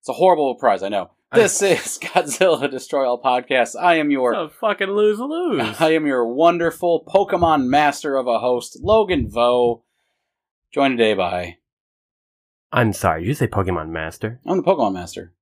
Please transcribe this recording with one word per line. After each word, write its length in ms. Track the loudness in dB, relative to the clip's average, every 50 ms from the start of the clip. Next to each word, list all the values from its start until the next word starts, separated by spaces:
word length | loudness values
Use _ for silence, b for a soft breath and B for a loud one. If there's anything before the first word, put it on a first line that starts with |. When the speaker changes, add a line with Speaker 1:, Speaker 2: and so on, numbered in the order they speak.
Speaker 1:
It's 80 | _ -10
a 40 | -2
horrible 420 | 2 4 4 4 4 2 -2 -2
prize, 280 | 0 2 2 2 2 -2
I 60 | -4
know. 220 | -4 -4 -4 -6 _ _ _ _
Speaker 2:
I 80 | 2 2
Speaker 1:
This 220 | 2 2 2 0 2
is 340 | 2 2 0 -2 -10 -12 -10
<laughs> 20 |
Godzilla 680 | -12 -2 -2 -2 -2 -2 -2 2 2 2 2 2 -2 -6
Destroy 380 | -6 -8 -10 -4 -2 -2 0
All 140 | 0 -2 0
Podcasts. 540 | 0 0 0 0 -2 0 0 0 0 0 -2 0
I 160 | 2 2 2
am 160 | 2 2 0
your 220 | 0 2 2 0 0
Speaker 2:
It's 200 | -2 -4 -8 -10
a 40 | _
fucking 300 | -2 -2 -2 -2 -4 -2
lose-lose. 840 | 0 2 2 2 2 0 -4 -6 -6 -4 -4 -2 -2 -2 -2 -4 -2
Speaker 1:
<laughs> 40 | 0
I 120 | 0 2 2
am 120 | 2 0
your 220 | 0 0 0 -2 -2
wonderful 720 | 0 2 4 4 4 2 -2 -4 -4 -2 -2 -2 -2 -2 -4
Pokemon 580 | 0 2 2 2 2 0 0 2 2 2 2 2
master 480 | 2 2 2 2 2 0 -2 -6 -2 -2
of 120 | -2 0
a 120 | 0 0 0
host, 380 | 0 0 -2 -2 -4 -10 -16 -8
Logan 480 | 0 2 2 2 4 2 0 -2 -2 -4
Vo. 540 | 0 0 2 2 4 4 2 2 0 -4 _ _ _ _ _ _ _ _ _ _ _ _ _ _ _ _ _ _ -2
Joined 240 | 0 0 0 2 2
today 160 | 2 2 2
by 420 | 0 -2 -2 -2 -6 -6 -8 -12 _ _ _ _ _ _ _ _ _ _ _ _ _ _ _ _ _ _ _ _ _ _ _
Speaker 2:
I'm 220 | 0 0 0 0 0
sorry, 320 | 0 -2 -2 -2 -2 -4
you 80 | -6 -2
say 140 | -2 -4
Pokemon 420 | -2 -2 -2 -2 -2 -4 -4 -6 -6
master? 500 | -8 -8 -8 -8 -10 -10 -10 -10 -10 -10 _
Speaker 1:
I'm 120 | -4 -4
the 60 | 0 2
Pokemon 300 | 0 0 2 0 -2 -2
master. 400 | -6 -10 -12 -12 -14 -16 -16 _ _